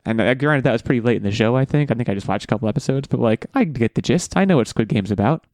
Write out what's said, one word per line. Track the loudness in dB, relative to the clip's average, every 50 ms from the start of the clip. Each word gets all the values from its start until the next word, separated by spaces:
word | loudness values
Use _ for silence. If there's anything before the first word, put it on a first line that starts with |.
| -4
And, | -4 0 0
uh, | 2 2 0
granted, | 0 0 0 0 2 2
that | 2
was | 0 0
pretty | 0 0 0 0
late | 2 0 0 0
in | 0
the | -2
show, | 0 0 2 2 2 2
I | 0
think. | 2 0 0 0 0
I | -2
think | -2 -2 -2
I | -4
just | -4 -4 -4
watched | -4 -4 -2
a | -4
couple | -4 -2 -2 -2
episodes, | -2 -2 -2 -2 -2 -2 -2
but, | -2 -2 0
like, | 2 2 0 0 -2 -4 -2
I | 0 0
get | 0 0 0 -2 -2 0
the | -2
gist. | 0 0 0 0 0 -2 -2 0
I | 2
know | 4 4
what | 2 2 0
Squid | 0 -2 0 0
Game's | 0 -2 -2 0
about. | 0 0 2 2 0 0 -4 _